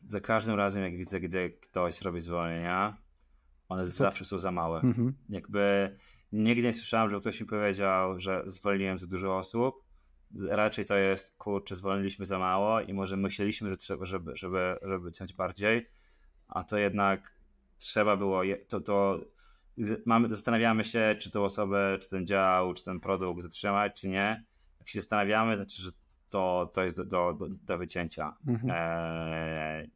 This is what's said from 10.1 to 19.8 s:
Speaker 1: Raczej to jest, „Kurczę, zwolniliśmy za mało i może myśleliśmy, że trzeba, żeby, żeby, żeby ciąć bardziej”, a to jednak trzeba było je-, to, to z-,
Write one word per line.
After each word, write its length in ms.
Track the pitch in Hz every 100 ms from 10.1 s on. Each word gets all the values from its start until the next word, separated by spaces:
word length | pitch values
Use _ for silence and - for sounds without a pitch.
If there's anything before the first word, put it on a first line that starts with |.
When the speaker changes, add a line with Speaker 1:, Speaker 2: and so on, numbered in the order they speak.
| _ _ - 95
Speaker 1:
Raczej 360 | 101 107 107
to 120 | 101 101
jest, 400 | 98 95 - _
„Kurczę, 360 | - 98 -
zwolniliśmy 520 | 92 98 98 98 98 95
za 120 | 95
mało 420 | 92 92 104 113
i 120 | -
może 240 | 98 95 98
myśleliśmy, 540 | 98 98 101 107 104
że 60 | 92
trzeba, 280 | - 98
żeby, 320 | 92 95 82 -
żeby, 400 | 92 92 90 92
żeby 300 | 98 95 87
ciąć 220 | - 92
bardziej”, 520 | - 90 87 104 117 117 _ _ _ _ _ _
a 160 | -
to 140 | - 104
jednak 560 | 101 98 98 98 - _ _ _ _ _
trzeba 380 | - - 104 98
było 260 | 101 95
je-, 240 | 95 98 -
to, 140 | 104
to 400 | - 101 98 87 - _ _ _ _
z-, 300 | -